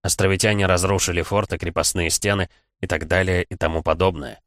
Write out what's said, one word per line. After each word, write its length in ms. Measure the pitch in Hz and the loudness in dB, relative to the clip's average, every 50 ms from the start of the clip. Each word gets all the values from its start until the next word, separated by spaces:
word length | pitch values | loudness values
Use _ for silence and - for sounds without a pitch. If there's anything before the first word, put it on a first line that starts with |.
Островитяне 640 | - - - - 98 95 98 92 - 107 104 101 98 | -2 -4 0 2 2 2 2 2 2 2 2 2 2
разрушили 560 | 92 92 87 90 95 98 92 - - 85 87 | 2 2 2 2 2 2 0 0 0 -2 -2
форты, 360 | 80 - 98 101 104 - - | -2 0 -2 -2 -2 -2 -6
крепостные 520 | 80 - 85 82 85 78 - - 95 85 80 | -6 -6 -4 -2 -2 -2 0 0 0 -2 0
стены 400 | - - - 104 101 98 90 - _ _ _ _ _ _ | -2 0 0 0 0 0 -2 -4 _ _ _ _ _ _
и 60 | - | -4
так 200 | 87 85 78 80 | -2 -2 -4 0
далее 360 | 78 90 92 95 92 90 87 87 | 0 0 2 2 2 2 0 0
и 120 | _ 95 | _ -4
тому 260 | - - 80 80 82 | -4 -2 -2 -2 -2
подобное. 600 | 78 80 80 82 92 95 87 78 69 120 104 - _ | 0 0 0 2 2 0 0 -2 -10 -12 -14 -16 _